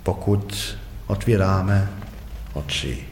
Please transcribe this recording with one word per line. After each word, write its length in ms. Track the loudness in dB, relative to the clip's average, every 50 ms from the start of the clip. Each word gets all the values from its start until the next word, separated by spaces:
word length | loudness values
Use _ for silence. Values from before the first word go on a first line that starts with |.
| 0
pokud 720 | -2 -2 0 2 2 2 2 2 -2 -6 -6 -6 -6 -6 -8 -10 -12 -12 -12 -4 -2
otvíráme 800 | -2 0 4 4 4 6 6 4 4 4 4 4 4 4 4 2 -2 -8 -10 -10 -12 -12 -12 -12 -10 -10 -10 -8 -6
oči. 520 | -6 -4 -4 -4 -4 -2 -2 -4 -4 -6 -10